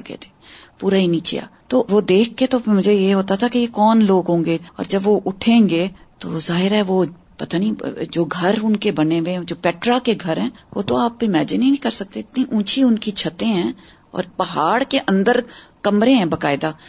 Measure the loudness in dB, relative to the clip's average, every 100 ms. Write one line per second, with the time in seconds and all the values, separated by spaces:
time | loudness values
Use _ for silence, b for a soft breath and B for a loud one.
0 | -10 -16 -18 _ B B B _ 0 2
1 | 2 0 -2 -6 -10 b _ -2 2 0
2 | 4 4 2 0 0 0 2 2 2 2
3 | 2 2 0 0 0 0 -2 2 4 4
4 | 4 4 2 0 0 -2 B -12 -4 -2
5 | 2 0 -2 -2 2 4 4 2 -2 B
6 | B _ -10 -6 -2 0 0 0 0 0
7 | 0 -4 _ -14 -6 -2 -2 -4 -8 -8
8 | -6 -4 -4 -2 0 0 0 0 -2 0
9 | 0 0 -2 -6 -8 -4 -4 -2 -2 0
10 | 0 -4 -4 -4 -4 B B -8 -2 -2
11 | -2 -2 -2 0 0 0 2 0 -2 -4
12 | -6 -10 -8 -4 -2 -2 0 2 2 2
13 | -2 -4 -4 -4 -2 0 -2 -6 B B
14 | _ -8 -8 -6 -4 0 0 0 0 -2
15 | 0 0 2 0 -2 B B _ 0 2
16 | 4 4 2 -2 -2 -2 -4 -6